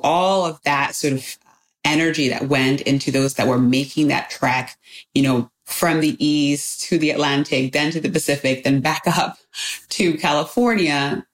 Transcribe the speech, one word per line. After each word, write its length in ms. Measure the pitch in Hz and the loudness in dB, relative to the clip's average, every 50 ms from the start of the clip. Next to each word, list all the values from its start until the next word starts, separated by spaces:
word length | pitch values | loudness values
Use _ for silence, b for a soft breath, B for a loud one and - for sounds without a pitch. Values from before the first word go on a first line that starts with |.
| - | 0
all 400 | 143 165 175 180 190 196 190 180 | 2 2 2 2 2 2 2 0
of 160 | 165 151 - - | -2 -4 -4 -2
that 300 | 143 143 139 139 139 - | -2 0 0 -2 -4 -4
sort 200 | - - 147 135 | -2 -2 -2 -2
of 240 | 131 - - - - _ _ _ _ _ _ _ _ - | -2 -6 -8 -16 -16 _ _ _ _ _ _ _ _ -2
energy 420 | 147 156 156 165 165 156 156 139 123 | 0 0 2 2 0 0 0 0 -2
that 200 | - - 139 135 | -2 -2 -2 0
went 340 | 143 131 131 131 139 139 | 0 2 2 2 0 0
into 280 | - - 139 135 - 143 | 0 0 0 0 0 0
those 220 | 127 135 135 135 - | 0 0 0 0 0
that 140 | - 107 127 | 0 0 2
were 100 | 123 123 | 2 4
making 500 | 127 120 131 131 139 135 - 156 151 143 | 4 4 4 2 0 -2 0 0 2 2
that 200 | - - - - | 2 0 -4 -6
trek, 480 | - - 139 127 127 127 120 - - _ B B B B B B - | -8 -4 -2 -2 -2 -2 -4 -8 -12 _ B B B B B B 0
you 80 | 139 | 2
know, 280 | 139 135 127 120 120 - _ _ - | 2 2 2 0 0 -4 _ _ -14
from 360 | - - - 180 170 160 160 | -10 -4 -2 0 2 2 2
the 160 | 156 151 - - 147 | 2 2 0 2 0
east 560 | 151 147 147 143 143 143 143 - - - - - | 2 2 2 2 2 0 -2 -4 -6 -8 -8 -4
to 120 | - 175 | -2 0
the 140 | 165 156 151 | 2 2 2
Atlantic, 600 | - 147 147 143 143 143 147 - 151 131 131 131 | 0 0 0 0 2 0 0 0 0 0 0 0
then 180 | - 147 151 156 | 0 -2 -2 -2
to 100 | 165 160 | -2 -2
the 80 | 151 - | -2 -2
Pacific, 560 | - 160 - - 147 139 - 131 131 131 - | -2 0 0 0 -2 0 0 -2 -2 0 0
then 160 | 135 135 135 | 2 2 2
back 220 | 127 151 156 - - | 2 0 -2 -2 -2
<laughs> 120 | 180 - - | -2 0 0
up 180 | - - - - _ _ B B B B B B B B | -2 -2 -4 -12 _ _ B B B B B B B B
to 240 | - - 196 170 156 | -2 0 0 0 0
California, 1120 | 151 - 156 147 147 165 - - 240 240 240 226 208 175 151 143 143 139 139 - - - _ | 0 0 0 0 0 0 0 0 2 2 2 2 2 2 0 0 0 0 -2 -4 -6 -8 _